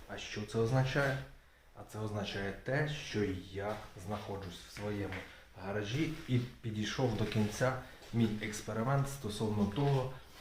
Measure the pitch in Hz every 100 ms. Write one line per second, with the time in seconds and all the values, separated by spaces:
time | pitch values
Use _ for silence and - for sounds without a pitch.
0 | - 104 - - 107 113 113 131 131 147
1 | 139 131 - - - - - - 104 110
2 | 110 107 98 101 98 98 - 139 151 147
3 | - 110 101 92 - 95 101 107 - 104
4 | 92 101 107 95 90 87 - - 104 104
5 | 95 92 - - - - 95 104 104 131
6 | 160 156 - 123 - - 117 107 107 -
7 | 127 104 107 113 104 - 131 123 - -
8 | - 117 110 107 104 - - 110 117 139
9 | 135 - 104 101 110 104 98 143 143 135
10 | 127 - - -